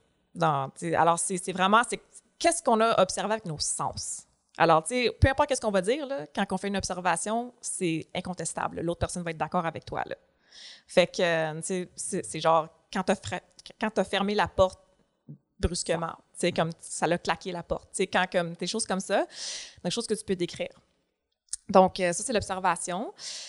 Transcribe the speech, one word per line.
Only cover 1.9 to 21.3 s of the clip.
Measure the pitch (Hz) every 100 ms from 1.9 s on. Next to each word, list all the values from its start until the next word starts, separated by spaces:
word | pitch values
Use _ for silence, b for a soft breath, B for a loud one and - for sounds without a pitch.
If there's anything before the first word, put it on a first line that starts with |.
| 202 _ - _ -
qu'est-ce | 330 330
qu'on | - 220
a | 226 -
observé | 185 - 190
avec | 220
nos | 180 147
sens. | - - 143 - - - - _ _ -
Alors, | 165 160
tu | -
sais, | 247 233 -
peu | 269
importe | 269 294
qu'est-ce | 262
qu'on | 226
va | 196
dire, | 180 285 262
là, | 165 151
quand | - 202
on | 185
fait | 202
une | 196
observation, | - 180 180 170 208 226 247 -
c'est | - - 175 160 -
incontestable. | 180 185 180 165 - - -
L'autre | 170 170
personne | 165 180
va | 170
être | 160
d'accord | 160 180 165
avec | 160
toi, | - - -
là. | - _ _ B B B B -
Fait | - 175
que, | -
euh, | 175 165 160 156
tu | -
sais, | 185 180 -
c'est, | - 190
c'est | - 160
genre, | 160 160 156 _ _
quand | 196
t'as | 185 196
fra-, | - 180 - - - -
quand | 220
t'as | 220
fermé | 190 190 196 208
la | 170
porte | - 185 - _ _ _ _ - 147 _ -
brusquement, | - 170 - 165 165 - _
tu | -
sais, | 175
comme | 170 165 165
ça | - - 160
l'a | 170
claqué | - 165 190
la | 175
porte, | - 165 -
tu | -
sais, | 185
quand, | 202 185
comme, | 185 170
des | 175 180
choses | 165 -
comme | 190
ça, | - 208 339 B B B B B
des | 180
choses | 233 226
que |
tu | 214
peux | - 190
décrire. | 170 - 175 - _ _ _ _ _